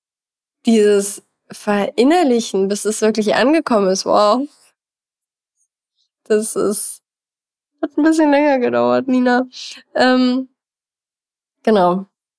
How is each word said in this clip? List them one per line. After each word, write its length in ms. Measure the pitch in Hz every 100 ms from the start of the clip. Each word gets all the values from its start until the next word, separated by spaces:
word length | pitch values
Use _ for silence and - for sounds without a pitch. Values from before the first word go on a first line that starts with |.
| _ _ _ _ _ _
dieses 580 | - 226 208 202 202 - - _ _
Verinnerlichen, 1160 | - - 208 196 - 247 349 311 240 226 196 190
bis 180 | 202 208
es 160 | 220
wirklich 320 | 220 220 208
angekommen 540 | - 240 320 294 233 196
ist, 180 | 190 -
wow, 420 | 208 208 233 285 - _ _ _ _ _ _ _ _ _ _ _ _ _ _ _ _
das 320 | _ 214 220 -
ist, 460 | 196 208 - - _ _ _ _ _ _ _ _
hat 160 | 311 -
ein 40 |
bisschen 280 | 302 320 302
länger 280 | 285 294 269
gedauert, 480 | 240 240 240 247 262
Nina. 380 | 254 247 247 254 - - - -
Ähm, 540 | - 254 254 254 254 262 _ _ _ _ _ _ _ _ _ _ _
genau. 440 | - 214 175 180 190 _ _